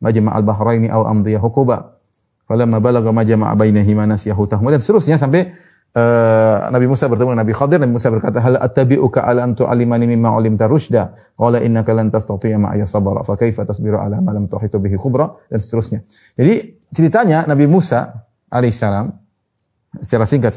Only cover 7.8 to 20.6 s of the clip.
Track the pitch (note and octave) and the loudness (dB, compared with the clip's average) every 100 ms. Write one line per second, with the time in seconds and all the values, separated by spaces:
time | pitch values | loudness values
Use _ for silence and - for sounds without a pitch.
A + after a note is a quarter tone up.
7.8 | C3 A#2 B2 A2+ - A#2+ A#2+ B2+ B2+ - | 2 0 0 0 -2 0 0 0 0 0
8.8 | B2+ C#3 B2+ C3 - B2 B2 A#2 B2+ A#2+ | 2 2 2 0 0 0 0 -2 0 0
9.8 | A#2+ A#2+ A#2 A#2 A#2 A2+ A2+ G#2+ A2 D3+ | 0 0 0 2 2 2 0 0 2 0
10.8 | - A2+ F#2 - _ - A#2 A#2+ B2 A2+ | 0 -2 -2 -8 _ -2 0 0 0 0
11.8 | A2 A2 G#2+ A2 A2 G2 A2+ G#2+ G2+ G#2 | 0 0 0 -2 -4 -6 -2 -2 -2 -2
12.8 | G2+ G#2 G2 - - G2+ A#2 A2 G2+ G2+ | -4 -2 -2 -2 -4 -2 -2 -2 -6 -6
13.8 | G#2+ G2+ G#2 G#2+ - G#2+ G2 G2 G#2+ G#2 | -4 -4 -4 -4 -4 -4 -6 -6 -4 -2
14.8 | G2 G2 C3+ B2 D#3 - _ A2 - A#2 | -2 -2 -2 -2 -2 -6 _ -8 -4 -6
15.8 | A2 A2 - _ _ - C#3+ A3+ - _ | -4 -8 -10 _ _ 0 2 2 -4 _
16.8 | _ - D#3+ A3 A3 D#3 D#3 C#3+ D3 F3+ | _ 0 2 2 2 0 0 2 4 4
17.8 | E3+ A#2+ - - - _ _ B2 B2 - | 2 -2 -4 -12 -20 _ _ -2 -2 0
18.8 | G#2+ G2+ C3 - _ _ _ _ _ _ | -2 -2 -6 -10 _ _ _ _ _ _
19.8 | _ - - A#2+ G#2+ C#3+ A2+ G#2 | _ -18 -4 0 2 0 0 -2